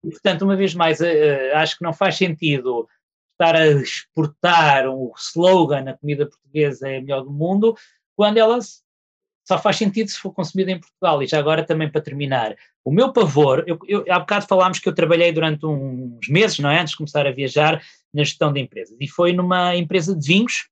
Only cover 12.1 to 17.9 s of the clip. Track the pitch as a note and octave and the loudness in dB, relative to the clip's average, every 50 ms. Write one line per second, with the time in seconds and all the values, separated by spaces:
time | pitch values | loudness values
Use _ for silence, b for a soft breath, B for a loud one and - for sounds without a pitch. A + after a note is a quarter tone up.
12.1 | C#3+ C#3+ C#3+ C#3 C3+ B2+ A2+ A2 - b b b b b _ C3 D3 F#3+ B3+ C4 | -8 -8 -6 -4 -2 -2 -2 -4 -6 b b b b b _ 0 2 2 2 2
13.1 | - A#3+ A3 E3+ C3 C#3+ D3+ C#3 C3 C#3 E3 E3+ E3+ E3+ - - G3+ G3+ - - | 2 2 2 2 4 4 4 4 4 2 0 -4 -6 -8 -4 -4 -4 -4 0 0
14.1 | F3+ F3+ D#3+ - G#3 G3+ G3+ - G3+ F#3 F#3 F#3 F#3 - - F#3+ D#3+ E3 E3+ D#3+ | 0 -2 0 0 -2 -4 0 2 2 4 4 2 0 -2 -4 -4 0 0 2 2
15.1 | E3+ E3 E3+ E3+ E3 D#3+ D#3+ D#3+ D3+ D3 D3+ D#3 D3+ C#3 C3+ C3+ B2+ B2+ C3 B2 | 4 4 4 2 2 0 -2 -2 -2 -4 -4 -4 -4 -4 -6 -8 -8 -10 -10 -12
16.1 | A#2+ A#2 - - C#3 F3+ A3 G#3 - - D3 C#3+ D3 E3+ F3 D#3 - - D#3+ D3 | -12 -12 -6 0 2 2 2 2 0 -2 0 0 2 0 0 -2 -6 -10 -10 -6
17.1 | - D3+ C#3+ C#3+ C3+ C3+ C#3 B2+ - D3 D3+ D#3 E3 D#3+ B B | -4 -2 -2 -2 -4 -4 -6 -2 0 2 2 2 0 -2 B B